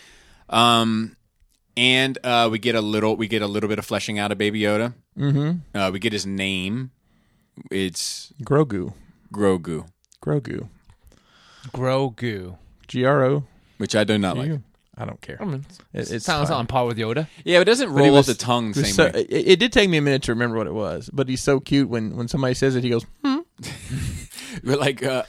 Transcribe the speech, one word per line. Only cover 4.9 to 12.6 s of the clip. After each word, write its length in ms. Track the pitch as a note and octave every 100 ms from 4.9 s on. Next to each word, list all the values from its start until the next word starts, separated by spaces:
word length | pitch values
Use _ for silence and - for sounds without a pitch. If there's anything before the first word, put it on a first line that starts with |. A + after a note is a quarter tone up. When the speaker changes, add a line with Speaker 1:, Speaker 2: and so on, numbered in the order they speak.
| B2 _ -
Speaker 2:
Mm-hmm. 600 | C#3+ C#3+ D3+ F3 - G#2
Speaker 1:
Uh, 140 | F#2+
we 80 | F#2+
get 120 | A2+
his 140 | G#2 G2
name. 680 | G2 F#2+ F#2 F#2+ A#2+ C3 _ _ _ _ _ _ - -
It's 640 | F#2+ F#2+ - - - - -
Speaker 2:
Grogu. 500 | A#2 C#3+ D3 G2 D2 - - _ -
Speaker 1:
Grogu. 560 | G2+ G2+ F#2 E2 D#2 D#2+ _ _ _
Speaker 2:
Grogu. 460 | D3 D3 - - - _ _ - - _ _ _ _ - B2+
Speaker 3:
Grogu. 840 | B2+ B2+ C3+ C3+ A2+ A#2+ G2+ F2+ F2